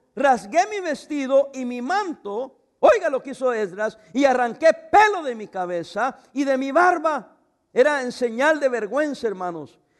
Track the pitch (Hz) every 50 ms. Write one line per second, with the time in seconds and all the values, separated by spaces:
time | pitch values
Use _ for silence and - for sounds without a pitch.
0 | _ _ - - 262 277 262 220 180 202 214 320 381 415 427 415 370 339 294 -
1 | - - 302 285 269 254 269 269 277 277 269 262 254 247 247 247 240 262 359 403
2 | 427 370 294 - - 202 202 220 262 269 _ _ _ _ _ - - - - 440
3 | 370 320 277 247 - 269 269 - 262 254 240 220 214 185 165 190 214 220 - _
4 | _ _ - 254 285 269 254 254 247 240 220 - 320 320 320 330 - - - 392
5 | 427 427 403 370 311 277 240 220 214 185 - 190 180 175 180 170 160 - - 202
6 | 226 269 - - _ _ - 254 285 269 269 262 269 269 262 320 349 359 359 339
7 | 302 320 302 269 190 - _ _ _ _ _ _ _ _ - - 262 294 294 277
8 | 254 247 - - 254 247 220 226 262 302 320 294 285 262 240 233 214 196 214 277
9 | 302 302 269 - - 226 196 185 185 180 175 160 143 - _ _ _ _ _ _